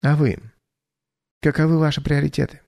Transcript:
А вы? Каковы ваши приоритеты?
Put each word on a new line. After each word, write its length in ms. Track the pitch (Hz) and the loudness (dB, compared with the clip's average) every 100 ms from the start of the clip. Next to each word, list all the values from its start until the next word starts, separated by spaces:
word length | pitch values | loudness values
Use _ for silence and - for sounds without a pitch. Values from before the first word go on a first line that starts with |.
А 120 | 151 147 | 2 2
вы? 220 | 139 - 110 _ _ _ _ _ _ _ _ _ | 2 -2 -10 _ _ _ _ _ _ _ _ _
Каковы 360 | 156 143 156 165 | -2 0 2 2
ваши 220 | 156 147 | 0 -2
приоритеты? 640 | 143 147 143 - 143 - | -2 -2 -2 -2 -6 -8